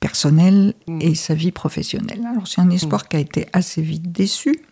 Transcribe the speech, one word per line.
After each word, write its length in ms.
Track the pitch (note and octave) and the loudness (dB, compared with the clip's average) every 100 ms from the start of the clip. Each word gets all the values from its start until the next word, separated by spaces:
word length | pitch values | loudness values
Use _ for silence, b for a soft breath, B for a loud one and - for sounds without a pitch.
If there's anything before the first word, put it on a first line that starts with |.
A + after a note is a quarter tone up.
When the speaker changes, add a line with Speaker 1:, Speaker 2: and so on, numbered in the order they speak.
Speaker 1:
personnelle 720 | G#3+ - D3 D#3 F3+ G3 G3 - - | -4 0 4 6 6 6 4 0 -8
Speaker 2:
Mm. 120 | D#3+ | -2
Speaker 1:
et 120 | D#3+ | 0
sa 200 | D#3 - | 0 -2
vie 160 | D#3 E3+ | -2 -2
professionnelle. 720 | - D#3 - - - - G#3 A#3 | -2 -6 -6 -6 -6 -8 -8 -6
Alors, 160 | A#3+ F#3 | -6 -4
c'est 120 | - | 0
un 100 | F3+ | 2
espoir 320 | F3+ D#3+ G3+ | 2 0 -4
Speaker 2:
Mm. 40 | - | -2
Speaker 1:
qui 80 | D#3+ | -4
a 40 | |
été 260 | D3 - - | -2 -4 -2
assez 300 | F#3 F3+ - | -2 -2 -4
vite 280 | D#3+ D#3+ F3 | -4 -4 -8
déçu. 460 | E3+ G3 - C#4 D#4+ _ | -2 -2 0 -2 -2 _